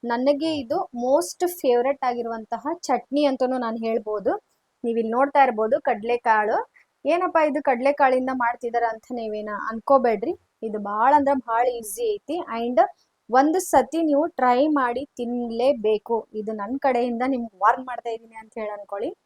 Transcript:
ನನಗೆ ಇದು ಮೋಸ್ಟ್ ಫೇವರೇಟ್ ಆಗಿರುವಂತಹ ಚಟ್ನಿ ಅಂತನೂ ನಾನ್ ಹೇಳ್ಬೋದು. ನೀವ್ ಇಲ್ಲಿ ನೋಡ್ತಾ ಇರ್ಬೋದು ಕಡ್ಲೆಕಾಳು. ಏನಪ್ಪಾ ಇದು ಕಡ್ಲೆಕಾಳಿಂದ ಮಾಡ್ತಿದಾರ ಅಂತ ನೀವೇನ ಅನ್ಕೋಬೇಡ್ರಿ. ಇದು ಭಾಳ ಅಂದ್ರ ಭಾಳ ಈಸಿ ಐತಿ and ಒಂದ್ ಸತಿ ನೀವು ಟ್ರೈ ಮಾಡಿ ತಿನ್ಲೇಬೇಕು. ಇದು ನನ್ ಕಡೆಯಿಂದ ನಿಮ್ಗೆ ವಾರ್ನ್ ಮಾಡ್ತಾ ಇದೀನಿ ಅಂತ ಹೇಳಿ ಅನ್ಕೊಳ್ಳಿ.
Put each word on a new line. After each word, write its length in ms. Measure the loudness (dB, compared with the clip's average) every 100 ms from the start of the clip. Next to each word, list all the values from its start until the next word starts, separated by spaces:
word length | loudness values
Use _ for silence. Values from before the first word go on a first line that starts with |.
ನನಗೆ 520 | -4 0 2 0 0 -4
ಇದು 280 | -4 -4
ಮೋಸ್ಟ್ 640 | -4 -4 2 2 2 -4 -4
ಫೇವರೇಟ್ 580 | -2 2 2 2 0 -2
ಆಗಿರುವಂತಹ 600 | -4 -6 -8 -8 -8 -6 -8
ಚಟ್ನಿ 440 | -2 -4 0 0 2
ಅಂತನೂ 320 | 2 0 0
ನಾನ್ 200 | -4 -4
ಹೇಳ್ಬೋದು. 520 | -2 -2 -2 -2 -2 -2 _ _ _ _
ನೀವ್ 160 | -4 -2
ಇಲ್ಲಿ 120 | 0
ನೋಡ್ತಾ 320 | 0 2 4
ಇರ್ಬೋದು 380 | 4 4 0 0
ಕಡ್ಲೆಕಾಳು. 880 | 0 -2 -2 -2 2 2 2 0 -4 _ _ _ -2
ಏನಪ್ಪಾ 400 | 0 2 2 2
ಇದು 180 | 0
ಕಡ್ಲೆಕಾಳಿಂದ 680 | 0 2 0 4 2 2 -2
ಮಾಡ್ತಿದಾರ 500 | -2 -2 -2 -4 -2 -2
ಅಂತ 140 | -4 _
ನೀವೇನ 380 | -8 -6 -6 -6 -8 -6
ಅನ್ಕೋಬೇಡ್ರಿ. 680 | -8 4 4 4 0 -2 -6 _ _
ಇದು 160 | -8 -6
ಭಾಳ 340 | -4 2 4 6
ಅಂದ್ರ 180 | 4
ಭಾಳ 340 | 0 0 0 2
ಈಸಿ 460 | 0 -10 -4 -2
ಐತಿ 260 | -4 -4 -6
and 400 | -6 -6 0 2 2 0 _ _ _
ಒಂದ್ 300 | 4 4 2
ಸತಿ 420 | 2 2 2 0
ನೀವು 260 | 2 2 0
ಟ್ರೈ 400 | 0 2 4 2
ಮಾಡಿ 380 | 2 0 -4 -8
ತಿನ್ಲೇಬೇಕು. 1200 | -8 -6 -4 -6 0 0 2 0 -2 -2 -6 -4
ಇದು 180 | -10 -8
ನನ್ 280 | -8 -6 -2
ಕಡೆಯಿಂದ 420 | 0 0 -2 -2 -2
ನಿಮ್ಗೆ 300 | -2 -6 _
ವಾರ್ನ್ 300 | 2 2 -4
ಮಾಡ್ತಾ 220 | -10 -8
ಇದೀನಿ 260 | -10 -12 -20
ಅಂತ 180 | -16 -10
ಹೇಳಿ 140 | -10
ಅನ್ಕೊಳ್ಳಿ. 380 | -10 -10 -8 -8 -10